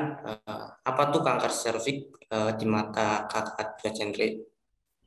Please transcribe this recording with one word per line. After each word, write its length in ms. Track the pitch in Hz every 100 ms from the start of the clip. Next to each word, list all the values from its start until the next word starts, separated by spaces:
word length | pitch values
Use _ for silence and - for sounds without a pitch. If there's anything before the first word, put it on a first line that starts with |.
| 151 -
eh, 420 | 113 107 - 107 110 - 127
apa 180 | 131 143
tuh 80 | 151
kanker 320 | 139 120 120
serviks, 540 | - 117 113 139 139 - - -
eh, 200 | 110 107 110
di 80 |
mata 640 | 110 107 107 107 107 107 -
Kakak 540 | 113 107 - 107 -
Duta 80 | 107
Genre? 360 | 107 104 101 110 - - _ _ _ _ _